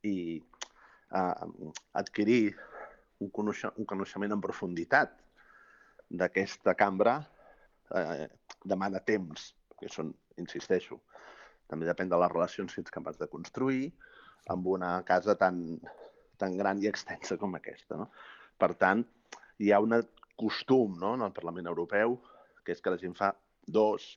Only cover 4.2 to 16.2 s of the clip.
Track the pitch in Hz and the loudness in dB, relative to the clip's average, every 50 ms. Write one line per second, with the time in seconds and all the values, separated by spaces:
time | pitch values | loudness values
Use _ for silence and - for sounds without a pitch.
4.2 | 101 101 107 104 95 92 - - - 92 87 82 85 - 135 143 139 - - _ | -4 -2 -2 -2 -4 -4 -6 -6 -6 -6 -4 -6 -2 2 4 2 2 2 -4 _
5.2 | _ _ _ _ _ _ - - - _ _ _ _ _ _ _ - _ - 87 | _ _ _ _ _ _ -20 -20 -20 _ _ _ _ _ _ _ -16 _ -2 0
6.2 | 90 87 _ 95 98 - - - _ 101 90 - 104 101 95 95 104 117 123 147 | 0 2 _ 0 -2 -2 -4 -2 _ 0 4 4 4 2 4 4 4 4 4 2
7.2 | 151 - _ _ - - - _ _ _ _ _ _ _ - 95 85 78 85 69 | -4 -12 _ _ -20 -20 -20 _ _ _ _ _ _ _ -2 -2 -2 -2 -4 -6
8.2 | 76 - - _ _ _ - _ - 98 98 92 95 101 98 95 - - 110 104 | -8 -10 -12 _ _ _ -20 _ -4 -2 -2 0 0 -2 -4 -4 0 0 0 0
9.2 | 92 82 76 - - - _ _ _ _ - - - - - - 80 78 76 _ | 0 -4 -10 -14 -14 -16 _ _ _ _ -20 -16 -14 -14 -8 -8 -8 -8 -8 _
10.2 | _ _ _ - 87 85 - - - - 95 92 - - - - _ _ _ - | _ _ _ -12 -12 -10 -10 -12 -2 0 0 0 0 -4 -16 -16 _ _ _ -20
11.2 | - - - - - - _ _ _ _ 78 78 80 82 85 - 92 92 87 87 | -20 -20 -20 -20 -20 -20 _ _ _ _ -6 -4 -2 -2 0 -2 0 2 4 4
12.2 | 90 87 - 82 87 90 - - 98 90 - - 85 - - - 76 80 76 - | 4 4 2 0 0 0 -2 -8 -8 -6 -6 -10 -10 -8 -10 -10 -10 -10 -8 -8
13.2 | 87 - - 76 85 - _ - 127 135 135 131 135 156 - _ - - - - | -8 -8 -8 -12 -14 -10 _ -2 0 0 0 -2 -4 -6 -10 _ -20 -20 -20 -20
14.2 | - - - _ _ - 87 92 90 92 95 92 90 90 87 90 87 - 90 92 | -20 -20 -20 _ _ -6 -4 -2 0 0 0 0 0 0 -2 -2 2 4 4 4
15.2 | 87 104 101 - 98 92 90 87 87 80 82 82 - - - - - - _ _ | 6 4 4 4 4 2 2 0 -6 -6 -8 -10 -12 -16 -18 -18 -20 -20 _ _